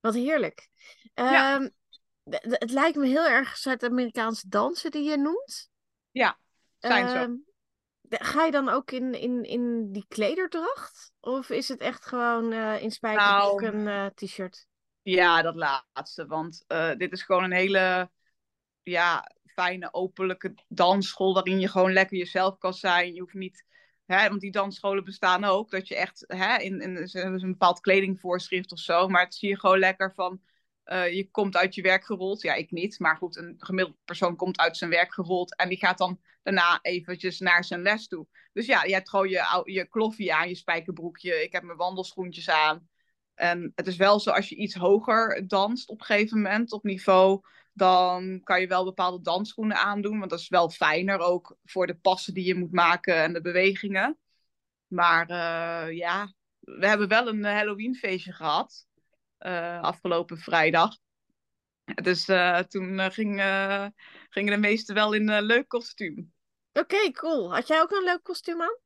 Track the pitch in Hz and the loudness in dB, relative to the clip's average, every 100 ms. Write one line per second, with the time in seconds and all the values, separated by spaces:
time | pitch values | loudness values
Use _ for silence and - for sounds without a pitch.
0 | 226 226 254 311 170 - _ _ - - | 0 0 0 0 0 -6 _ _ -20 -20
1 | 220 - 247 269 269 277 269 _ _ _ | -16 -2 4 4 4 2 -2 _ _ _
2 | _ _ - 175 220 240 233 262 320 294 | _ _ -10 -8 -4 -4 -2 2 2 2
3 | 269 277 330 240 269 - 269 247 247 247 | 2 4 4 2 0 -6 -4 -2 0 0
4 | 247 240 226 226 190 202 247 349 330 302 | -2 -2 -4 -4 -4 0 0 -2 -6 -4
5 | 294 302 285 381 554 - - _ _ _ | -2 0 0 -2 -6 -16 -18 _ _ _
6 | _ 254 214 - _ _ _ _ 226 226 | _ 0 0 0 _ _ _ _ 2 2
7 | 247 254 247 240 294 _ _ _ _ _ | 2 -2 -4 -6 -12 _ _ _ _ _
8 | _ 226 - 285 320 285 262 233 247 254 | _ -6 -2 0 2 2 0 -2 -2 -6
9 | 254 240 247 247 - 240 240 233 214 196 | -6 -4 -4 -4 -4 -4 -2 -2 -4 -8
10 | - - 208 320 370 339 349 554 - - | -10 -2 -2 0 -4 -4 -4 -6 -12 -20
11 | - _ - 262 254 - 254 262 - 247 | -20 _ -6 -6 -4 -6 -6 -6 -6 -8
12 | - 247 240 233 226 226 220 214 220 - | -8 -2 0 0 -2 -4 -4 -4 -6 -6
13 | 226 214 202 202 202 202 220 214 208 202 | -2 2 4 6 4 2 -2 -2 -2 -4
14 | 196 - 196 - 185 - _ _ _ _ | -6 -8 -12 -10 -12 -12 _ _ _ _
15 | - 185 175 170 165 165 151 135 _ - | 0 4 6 6 2 -2 -2 -2 _ -14
16 | 143 - 151 156 160 160 _ 165 165 139 | -14 -12 -8 -6 -8 -12 _ -2 -2 -2
17 | 180 180 - 185 185 180 190 190 185 180 | -6 -8 0 0 2 0 2 2 2 0
18 | 180 _ _ _ _ _ _ _ - 175 | -4 _ _ _ _ _ _ _ -6 0
19 | 175 160 - _ _ - 180 185 180 - | 2 0 -4 _ _ -4 -4 -4 -8 -6
20 | 185 - 185 - 185 - _ - 180 196 | -6 -4 -4 -4 -8 -12 _ 2 4 4
21 | 196 - 190 190 185 190 185 185 185 190 | 0 0 2 2 2 0 0 2 4 4
22 | 185 190 175 185 190 190 185 185 190 175 | 2 0 -4 0 0 0 -8 -4 0 2
23 | 180 175 180 196 185 _ _ _ _ _ | 0 -6 -12 -10 -12 _ _ _ _ _
24 | _ 185 214 202 196 202 196 196 202 196 | _ 2 2 0 -6 -4 -4 -4 -2 -2
25 | 190 196 190 185 208 190 220 190 190 - | -6 -2 0 2 2 0 -2 -8 -6 -4
26 | 185 - - 185 190 254 190 190 180 180 | -4 -6 -14 -4 0 0 -2 -8 -8 -10
27 | 180 185 185 185 185 185 180 180 - 190 | -10 -8 -6 -6 -6 2 2 2 2 2
28 | 196 190 180 180 180 185 185 165 - 170 | 2 -4 -4 -4 -4 -8 -8 -14 0 2
29 | 190 180 180 - 202 196 196 190 185 190 | 4 2 2 -2 -4 0 4 6 4 0
30 | 190 - 180 185 _ _ _ _ - 185 | -6 -4 -6 -6 _ _ _ _ -8 -2
31 | 175 180 196 - 196 180 190 196 185 190 | -2 -2 -4 -2 0 2 0 0 2 2
32 | - 202 190 208 - 147 160 165 190 - | 0 -6 -4 -4 -2 -2 -4 -6 -6 0
33 | 165 156 180 165 170 170 - 185 185 - | 0 0 -4 -10 -16 -16 -6 -2 -2 -4
34 | - 175 180 175 185 185 165 165 170 170 | -14 -2 -2 0 -4 0 0 0 -2 0
35 | 180 - 170 180 180 - 180 185 190 185 | 0 -2 -4 -2 -4 -2 -2 0 0 0
36 | 180 185 _ _ - 190 170 175 - 180 | -2 -4 _ _ -2 2 2 2 0 -4
37 | 170 180 185 175 185 175 175 175 185 214 | -6 -6 -6 -4 2 2 2 -2 0 0
38 | - 170 - _ _ - 233 220 160 190 | -4 -12 -12 _ _ -8 0 2 2 0
39 | 190 202 190 185 101 180 175 185 175 226 | 0 0 0 0 0 0 -2 -6 -4 -2
40 | 220 220 185 156 175 185 - 170 165 170 | -2 -2 -2 0 0 -6 -4 -4 -4 -10
41 | 170 165 180 165 170 180 175 165 175 190 | -10 -10 -4 -2 -2 -6 -8 -4 -4 -4
42 | 185 - 180 175 165 160 156 160 165 _ | -10 -8 -10 -8 0 2 2 0 _ _
43 | _ _ _ - 175 175 170 - 175 175 | _ _ _ -2 0 0 -4 -6 -6 2
44 | 196 208 208 - 208 - 202 185 180 202 | 4 6 4 0 -2 -6 -8 0 4 4
45 | 220 226 226 - 185 196 202 247 - 220 | 4 2 2 -2 0 0 2 -2 -8 -16
46 | - 208 220 220 202 208 233 214 208 190 | 0 2 2 0 0 0 -2 -4 -6 -2
47 | - 185 190 196 _ _ _ - 185 185 | 4 8 8 4 _ _ _ 2 4 6
48 | 180 180 185 185 - 185 185 185 185 185 | 4 0 -4 -8 0 0 2 0 -2 -2
49 | 180 180 170 175 214 - 220 208 202 202 | -4 -2 -4 -2 -4 -4 -2 0 0 -2
50 | 202 214 185 170 - 180 170 - 156 156 | -4 -4 -6 -8 0 2 2 2 0 2
51 | 190 196 175 180 - - _ 190 180 165 | 0 0 0 0 -4 -20 _ -4 -4 0
52 | 190 185 - 185 180 180 175 180 170 175 | 2 2 -2 -4 -2 -2 -2 2 4 2
53 | - 165 160 165 170 175 190 196 208 190 | 2 2 2 0 -2 2 2 2 -4 -2
54 | 233 311 _ _ _ _ _ _ _ 180 | -2 -4 _ _ _ _ _ _ _ 0
55 | 175 165 165 175 165 165 165 170 160 165 | 4 4 0 -4 -4 -2 -4 -6 -6 -6
56 | 170 185 208 _ _ _ - - 190 208 | -4 -4 -6 _ _ _ -18 0 2 2
57 | 202 220 247 214 208 208 208 202 226 254 | 4 2 2 -2 -2 0 -2 -4 -6 -6
58 | 208 185 185 - 160 156 - - _ _ | -4 -4 -8 -6 0 0 -2 -12 _ _
59 | _ _ _ _ 185 175 170 175 165 165 | _ _ _ _ -8 -6 -6 -4 -4 -4
60 | 180 170 170 165 - 165 160 165 196 - | 0 0 -2 -10 0 2 4 4 4 0
61 | _ _ _ _ _ _ _ _ - - | _ _ _ _ _ _ _ _ -14 -6
62 | 180 175 - 185 180 175 185 196 185 190 | -2 -2 2 4 4 2 0 -6 -6 -2
63 | 190 190 220 202 196 196 196 202 202 _ | -4 -2 -4 0 0 0 0 -2 -4 _
64 | - - - - 202 208 208 220 220 208 | -20 -20 -8 -2 0 2 2 2 0 0
65 | 214 214 214 208 208 240 285 240 240 - | 2 2 2 2 4 2 2 -6 -6 -10
66 | 185 - 160 _ _ _ _ 285 330 392 | -10 -10 -16 _ _ _ _ -2 0 0
67 | 403 - 320 302 180 180 247 311 320 403 | 0 -2 -2 -2 -2 -4 0 2 2 0
68 | 359 359 - 349 - 339 339 480 | -2 -2 -6 -10 -8 -4 -4 -6